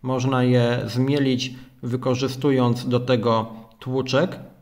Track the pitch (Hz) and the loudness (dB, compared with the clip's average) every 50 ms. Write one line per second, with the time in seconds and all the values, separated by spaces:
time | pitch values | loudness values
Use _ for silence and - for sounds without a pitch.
0 | - 127 131 131 123 131 131 127 127 123 123 123 123 120 120 120 107 110 107 123 | -4 -2 -2 0 0 0 2 2 4 4 4 4 4 2 2 0 -2 -4 -2 0
1 | 131 131 143 147 139 135 131 123 127 - - - - - - - - 123 117 127 | 0 2 2 2 2 2 2 0 -2 -6 -8 -12 -18 -20 -20 -12 -8 -6 -4 -2
2 | 127 131 127 120 131 131 127 127 131 151 139 131 123 120 120 123 - 127 123 123 | 0 -2 0 0 -2 -4 -4 -2 0 2 2 4 4 2 0 0 -2 0 0 0
3 | 120 127 127 120 107 120 113 113 110 113 - - - - - _ - 123 127 135 | 2 2 0 2 2 2 0 0 0 -4 -10 -18 -20 -20 -20 _ -10 -4 -4 -2
4 | 131 127 127 131 165 180 - - - - - - | -2 0 2 0 0 0 -2 -10 -16 -18 -20 -20